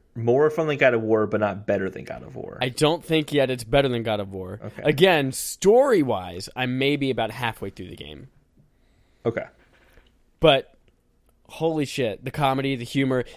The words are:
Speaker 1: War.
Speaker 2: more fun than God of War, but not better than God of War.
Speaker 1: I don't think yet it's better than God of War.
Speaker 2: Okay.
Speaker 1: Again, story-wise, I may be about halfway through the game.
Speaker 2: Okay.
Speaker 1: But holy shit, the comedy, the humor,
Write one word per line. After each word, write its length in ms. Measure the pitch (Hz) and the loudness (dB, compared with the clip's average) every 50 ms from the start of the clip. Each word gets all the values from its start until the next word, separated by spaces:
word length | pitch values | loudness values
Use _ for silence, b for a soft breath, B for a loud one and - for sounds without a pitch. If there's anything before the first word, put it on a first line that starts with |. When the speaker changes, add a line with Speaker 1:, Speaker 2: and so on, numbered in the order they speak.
| _ _ _ 120 | _ _ _ -4
Speaker 1:
War. 60 | 113 | 0
Speaker 2:
more 240 | 117 120 135 151 156 | 2 4 4 4 2
fun 180 | 156 - 160 151 | 2 0 -2 -2
than 100 | 147 135 | 2 6
God 160 | 143 127 120 | 6 6 6
of 80 | 113 | 4
War, 240 | 110 110 113 110 107 | 2 2 2 2 2
but 140 | 98 110 104 | 0 0 0
not 260 | 107 101 95 101 104 | 0 0 -2 -4 -2
better 240 | - 101 95 95 92 | -2 -2 0 -2 -4
than 140 | - - - | -6 -10 -14
God 180 | - - - | -14 -14 -14
of 140 | - - - | -14 -16 -14
War. 220 | - - - - - | -12 -12 -12 -8 -6
Speaker 1:
I 60 | 123 131 | -6 -6
don't 360 | 120 - 151 147 165 170 - | -2 0 2 2 2 0 -2
think 280 | - 160 160 151 - | -2 -2 -2 0 0
yet 180 | 143 143 135 127 | 2 2 2 2
it's 140 | 131 123 113 | 0 -6 -4
better 240 | 113 120 139 139 131 | 0 2 2 2 2
than 160 | 123 117 113 | 0 -2 -2
God 160 | 113 107 101 | -2 -4 -4
of 140 | 101 98 98 | -4 -8 -10
War. 260 | 95 92 92 98 104 | -12 -10 -10 -12 -12
Speaker 2:
Okay. 200 | 104 104 - - - | -12 -14 -14 -2 0
Speaker 1:
Again, 480 | 147 151 135 175 190 175 156 139 131 | 0 4 4 4 6 6 4 2 -2
story-wise, 1160 | 127 - - - - - - 190 214 247 277 294 240 185 143 127 110 95 92 90 87 90 - - - | -4 -6 -8 -10 -10 0 4 6 8 8 8 6 4 4 2 2 0 -4 -4 -8 -10 -10 -12 -10 -6
I 120 | - 127 | -4 -4
may 320 | 123 127 127 135 139 147 143 | -2 -2 0 0 0 0 0
be 120 | 139 135 | 0 -2
about 200 | 123 117 113 107 | -2 -2 -4 -4
halfway 380 | 110 120 127 117 113 - - 98 | -4 -4 -4 -6 -4 -6 -10 -12
through 180 | - - 95 90 | -10 -12 -16 -16
the 80 | 101 | -14
game. 320 | - 71 73 76 71 - 131 _ _ _ _ _ _ _ _ _ _ _ _ _ _ _ _ _ _ _ | -16 -16 -16 -16 -18 -18 -20 _ _ _ _ _ _ _ _ _ _ _ _ _ _ _ _ _ _ _
Speaker 2:
Okay. 200 | 120 104 - - - _ b b b b b b b b b b b b _ _ _ _ _ | -4 -4 -4 -8 -8 _ b b b b b b b b b b b b _ _ _ _ _
Speaker 1:
But 340 | - 160 143 135 - - _ _ _ _ _ _ _ _ _ _ _ _ _ _ _ _ | 4 4 4 4 0 -6 _ _ _ _ _ _ _ _ _ _ _ _ _ _ _ _
holy 380 | - - 156 165 165 156 147 | -10 -4 -4 -2 0 -2 -4
shit, 400 | 127 - - 127 110 98 - - | -4 -4 -4 -4 -4 -4 -6 -10
the 40 | 135 | -10
comedy, 460 | - - 151 135 135 135 135 135 135 | -4 -2 0 0 0 0 -2 -2 -4
the 80 | 120 120 | -4 -6
humor, 400 | 117 - 135 135 131 131 127 120 B B | -4 -2 -2 0 0 0 -2 -2 B B